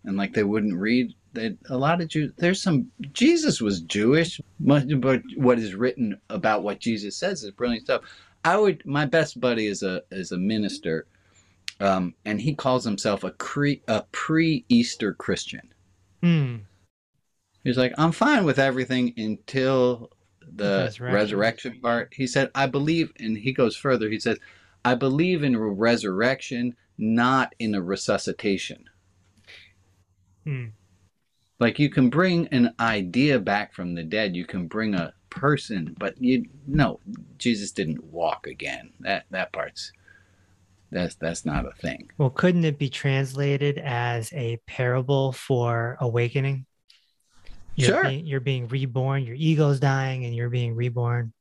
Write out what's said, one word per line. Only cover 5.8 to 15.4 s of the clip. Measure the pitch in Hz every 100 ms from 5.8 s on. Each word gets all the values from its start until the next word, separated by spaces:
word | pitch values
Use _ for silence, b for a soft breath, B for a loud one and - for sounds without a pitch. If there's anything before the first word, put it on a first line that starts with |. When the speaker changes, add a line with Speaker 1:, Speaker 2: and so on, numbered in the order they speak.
| 123 131 110 98 _
Speaker 1:
about | 107 107 104
what | 101 101
Jesus | 120 110 101
says | - 180 180
is | 107
brilliant | - 120 117
stuff. | - 127 B B B B
I | 165 196
would, | 208 156
my | - 143
best | 151 165 147 120
buddy | 123 117 107
is | 95
a, | 98 92 -
is | 95 87
a | 90
minister, | 95 107 101 - 85 80 - b b b b b - _
um, | 98 92 90 -
and | 107 104
he | 131
calls | 143 127 127
himself | 110 101 113 98
a | 92
cre-, | - - 143 143 139 -
a | 107 -
pre-Easter | - - 160 165 143 - 120 117 - 104
Christian. | - - 87